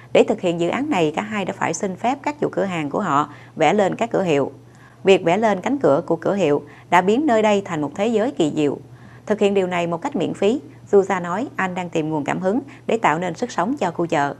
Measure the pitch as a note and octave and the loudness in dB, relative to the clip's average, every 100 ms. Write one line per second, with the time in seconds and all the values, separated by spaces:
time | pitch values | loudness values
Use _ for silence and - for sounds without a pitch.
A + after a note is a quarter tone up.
0 | - F3 B3+ G#3 F3+ E3+ E3+ A3 D4+ C#4 | 0 2 2 2 -2 0 -2 -2 -2 0
1 | D#3 D#3 G#3 G#3+ F#3+ G3 C3+ E3+ G3 F3 | 0 0 -4 -6 -6 -4 -4 -4 -6 -4
2 | A#3 C#4 - - D3 E3+ F#3+ F3 D3 E3+ | -4 -4 -4 -4 -4 -2 -4 -4 -4 -4
3 | F#3+ C#3+ D3+ - - - D#3 G#3 F#3 D#3+ | 0 0 0 -6 -12 0 2 4 2 0
4 | A3+ E3+ F#3 C#3+ C3 - - - - - | -2 -2 2 0 0 -6 -20 -20 -20 -4
5 | F#3 F#3 E3 F#3+ A3+ G3 A3 C4+ D#3+ C#3+ | 4 4 4 2 2 0 -2 0 2 2
6 | F3 E3 - G3 D#3+ C#3+ C#3 - - F3 | 2 -2 0 0 2 0 -2 -18 0 2
7 | F#3 A3+ D#4 A3 G#3+ G3+ G3 D#3+ C#3+ - | 4 2 2 2 4 2 0 -4 -4 -2
8 | A3 A3 A#3+ - D3+ D#3 D3 - - - | -2 0 -2 0 -2 2 0 -2 -8 -20
9 | - - - G#3 G3+ G3 F3+ F3 E3+ E3 | -20 -12 -4 0 2 2 0 0 -2 -2
10 | C#4+ G#3 D3 E3 G3 C#4 - - - G3+ | -4 -2 -4 0 0 0 -4 -20 2 4
11 | F#3+ F#3+ F3 F#3 D4 - F#3 F3+ F3 E3+ | 4 0 -2 -4 -6 -4 -4 -4 -4 -4
12 | D#3 D#3 C#3 D#3+ F#3 A#3+ - - - A3+ | -2 -2 -2 -2 0 -2 -4 -10 -4 0
13 | E3 D#3 F3+ E3 A#3+ - F#3 D4 F#3 E3 | 2 0 -2 -4 -6 -2 -2 -2 -4 -2
14 | E3+ D#3 C#3+ | -2 0 -2